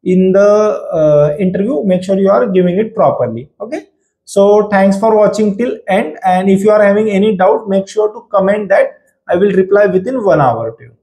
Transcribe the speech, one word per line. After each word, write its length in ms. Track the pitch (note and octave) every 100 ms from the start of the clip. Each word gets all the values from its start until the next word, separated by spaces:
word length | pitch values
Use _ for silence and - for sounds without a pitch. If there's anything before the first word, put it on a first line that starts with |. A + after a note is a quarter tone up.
in 300 | F3+ F#3 F#3
the, 100 | F#3+ G3+ G#3 G#3+ F#3+ -
uh, 420 | E3+ D3+ D3 D3 -
interview, 420 | F#3 F#3+ G#3 F4
make 180 | G#3 F3+
sure 140 | F#3 G3
you 100 | G3
are 180 | G#3 A#3+
giving 320 | F#3 F3+ F3+
it 160 | A3
properly. 540 | A3 D#3 - A#2+ A2+ C3 _
Okay, 280 | A3 D#4+ - _ _ _ _
so 420 | - G3+ G#3 G#3
thanks 300 | G3 G3 G3
for 180 | A3 G#3+
watching 400 | G#3 - G#3+ G3
till 220 | B3 - -
end, 300 | F#3+ F#3+ - F#3
and 240 | F#3 F#3+
if 100 | F#3+
you 100 | G#3
are 140 | G#3
having 240 | G3+ G3+ A3
any 300 | G3 G#3+ F#3+
doubt, 280 | F#3+ A3+ G#3+
make 220 | G3 F#3+
sure 240 | G#3+ G#3+
to 160 | - -
comment 380 | G3 F#3 G#3 G3
that. 320 | G3 - - _ _ -
I 100 | F3
will 160 | G3+
reply 340 | F#3 F#3 G3+ G#3
within 360 | F#3 F#3 C4
one 200 | G3+ C#3+
hour 340 | C3 A2+ A2+ -
to 80 |
you. 80 | B2 _